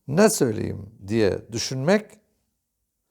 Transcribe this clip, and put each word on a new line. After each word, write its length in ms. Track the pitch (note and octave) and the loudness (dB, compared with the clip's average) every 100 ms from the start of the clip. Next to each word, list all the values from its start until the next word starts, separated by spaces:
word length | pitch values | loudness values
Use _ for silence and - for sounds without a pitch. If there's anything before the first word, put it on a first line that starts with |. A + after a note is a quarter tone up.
| - | -6
"Ne 220 | D3+ G#3+ | 2 4
söyleyeyim 640 | G#3 C3 G#2 G2+ G2 G2+ - G2 | 4 -2 -2 -6 -8 -14 -16 -4
diye 440 | A2 G2+ F2+ - | 2 2 0 -6
düşünmek, 680 | A2+ - C3 C#3 G#3 G#3+ - _ _ _ _ _ _ _ _ _ | -8 -6 -4 0 0 0 -20 _ _ _ _ _ _ _ _ _